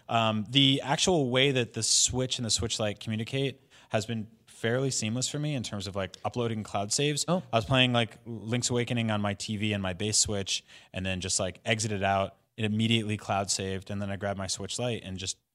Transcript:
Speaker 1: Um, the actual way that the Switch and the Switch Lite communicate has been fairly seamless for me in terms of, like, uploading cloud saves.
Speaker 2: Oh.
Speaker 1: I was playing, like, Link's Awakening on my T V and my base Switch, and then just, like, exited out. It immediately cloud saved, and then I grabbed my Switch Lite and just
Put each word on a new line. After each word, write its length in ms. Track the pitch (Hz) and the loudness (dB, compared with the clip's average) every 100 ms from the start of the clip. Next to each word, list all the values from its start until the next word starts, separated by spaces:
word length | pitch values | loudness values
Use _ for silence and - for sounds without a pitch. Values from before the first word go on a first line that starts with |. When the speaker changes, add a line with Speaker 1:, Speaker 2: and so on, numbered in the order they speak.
| - | 0
Speaker 1:
Um, 380 | 117 110 110 104 | 2 4 2 4
the 300 | 135 135 135 | 6 6 2
actual 460 | 127 156 - 175 127 | 0 2 4 4 4
way 220 | 127 139 | 4 4
that 220 | 131 117 | 2 0
the 80 | 113 | -2
Switch 540 | 107 - - 123 127 - | 0 2 2 0 -2 -2
and 60 | |
the 60 | 113 | -2
Switch 300 | - 117 - | -2 -2 -2
Lite 180 | 107 98 | -2 -4
communicate 600 | - 110 113 135 139 - _ - - | -4 -4 -4 -2 -4 -6 _ -20 -2
has 140 | 113 | -2
been 220 | 104 113 107 - - | 0 -6 -6 -14 -20
fairly 440 | - 113 123 135 | -4 0 2 0
seamless 380 | - 107 123 123 | 0 -2 -2 -2
for 100 | 147 | -2
me 160 | 151 | -2
in 80 | 139 | -2
terms 240 | 107 104 95 | -4 -6 -6
of, 80 | |
like, 220 | 95 95 - | -4 -6 -6
uploading 400 | 107 123 117 107 | -4 -2 -2 -2
cloud 280 | 101 104 104 | -4 -4 -2
saves. 320 | - 147 143 - | 0 0 0 -2
Speaker 2:
Oh. 160 | 180 - | -2 2
Speaker 1:
I 40 | 117 | 0
was 60 | |
playing, 280 | 110 131 127 | 4 6 6
like, 260 | 120 117 - 110 | 4 2 -4 -12
Link's 440 | 113 107 123 117 | -8 -2 0 2
Awakening 380 | 120 117 120 113 | 0 2 0 2
on 120 | 104 | 2
my 140 | 104 | 0
T 220 | 98 - 107 | -2 -4 -2
V 160 | 107 | 0
and 80 | 104 | 0
my 120 | 95 | -2
base 260 | 87 107 101 | -2 0 2
Switch, 460 | - 101 95 - - - - | 2 -2 -2 -6 -6 -20 -12
and 140 | 92 95 | -6 -4
then 140 | 92 | -2
just, 180 | 92 - | -2 -2
like, 220 | 95 - | -2 -4
exited 380 | 113 113 110 101 | -2 0 0 0
out. 320 | 98 98 98 - _ - | 2 2 0 -6 _ -4
It 80 | |
immediately 520 | 110 107 113 113 107 107 | 0 2 4 2 2 -4
cloud 360 | - 101 98 | -2 -2 0
saved, 360 | - 95 95 87 | -2 -2 -6 -6
and 140 | 101 | -6
then 80 | 101 | -4
I 60 | 98 | -4
grabbed 200 | 101 98 | -4 -4
my 120 | 95 | -4
Switch 280 | - 98 - | -6 -6 -4
Lite 240 | 123 107 | -4 -4
and 120 | 95 92 | -6 -8
just 200 | 95 - _ | -8 -10 _